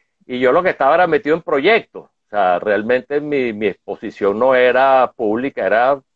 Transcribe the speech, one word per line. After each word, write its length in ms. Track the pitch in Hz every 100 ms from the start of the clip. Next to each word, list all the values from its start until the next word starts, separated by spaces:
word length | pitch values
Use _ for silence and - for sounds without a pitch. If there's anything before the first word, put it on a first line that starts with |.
| _ _ -
Y 120 | 127
yo 120 | 127
lo 100 | 160
que 80 | 180
estaba 220 | - 139
era 140 | 170 175
metido 280 | 147 147
en 60 | 170
proyectos. 600 | - 143 160 220 - 95
O 260 | - _ -
sea, 300 | 104 92 87
realmente 640 | 104 101 110 123 - 147
mi, 320 | 147 143 123
mi 140 | 107 104
exposición 720 | - - 92 107 - 101 107
no 180 | 127
era 560 | 127 123 127 135 131 123
pública, 500 | - 107 113 135 -
era 360 | 95 107 131 139 _